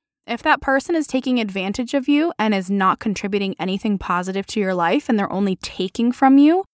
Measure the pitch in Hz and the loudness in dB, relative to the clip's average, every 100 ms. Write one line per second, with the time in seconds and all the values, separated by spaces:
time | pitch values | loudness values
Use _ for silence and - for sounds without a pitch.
0 | _ _ - 233 311 294 - 269 - 339 | _ _ -10 -4 0 0 2 0 0 -2
1 | 294 262 254 247 214 190 190 202 240 285 | 0 -2 0 0 0 -4 -4 -4 -2 -2
2 | 262 285 330 - 214 196 180 202 190 - | 2 2 2 0 0 0 0 2 2 2
3 | 226 185 202 202 196 - 185 196 220 196 | -2 -4 -4 -2 -4 -4 -4 -4 -2 -4
4 | - 180 180 190 190 220 190 180 170 233 | -2 -4 -2 -6 -4 -2 -2 0 2 0
5 | - 214 202 185 202 185 - - 190 - | 0 -2 0 -2 -2 -4 -8 -6 -6 -2
6 | 233 254 269 277 294 359 392 | -2 2 4 6 6 4 -2